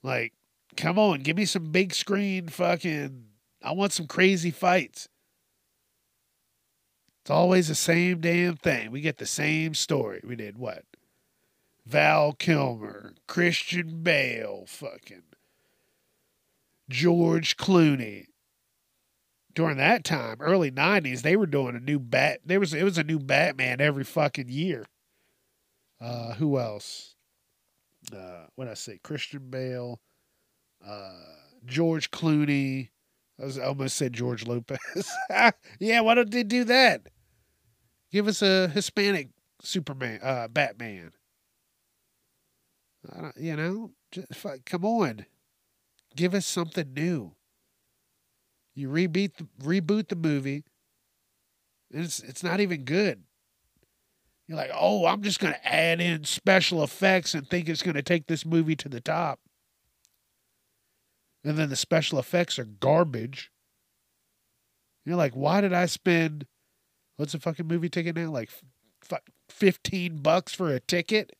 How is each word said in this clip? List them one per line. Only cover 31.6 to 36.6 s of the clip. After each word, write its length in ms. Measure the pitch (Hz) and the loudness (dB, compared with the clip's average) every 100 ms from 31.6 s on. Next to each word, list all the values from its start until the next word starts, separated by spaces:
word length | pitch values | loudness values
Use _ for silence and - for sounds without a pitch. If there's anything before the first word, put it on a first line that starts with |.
| 120 | -8
George 460 | 135 165 160 - | -2 0 0 -6
Clooney. 800 | - 165 151 147 143 135 135 120 _ _ _ _ _ | -4 0 2 2 0 0 -4 -8 _ _ _ _ _
I 40 | 139 | -12
was, 120 | 135 | -4
I 80 | 127 | -4
almost 320 | 139 131 - | -2 -4 -2
said 160 | 131 | -4
George 320 | 117 123 117 113 | -2 -4 -4 -4
Lopez. 680 | 120 117 - - - - 740 762 | -6 -6 -10 -8 -8 -6 -8 -4
<laughs> 220 | - 233 - - - | 4 4 4 -14 -6
Yeah, 220 | 208 233 | 0 2
why 120 | 220 | 4
don't 160 | 240 226 | 4 4
they 140 | 240 | 0
do 200 | 214 247 | 0 0